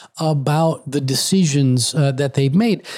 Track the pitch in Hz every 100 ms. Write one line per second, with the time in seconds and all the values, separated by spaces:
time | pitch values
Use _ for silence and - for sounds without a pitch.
0 | - - 160 147 135 151 165 - - 139
1 | 131 131 - 190 165 139 135 127 117 160
2 | 139 131 139 139 135 160 233 196 -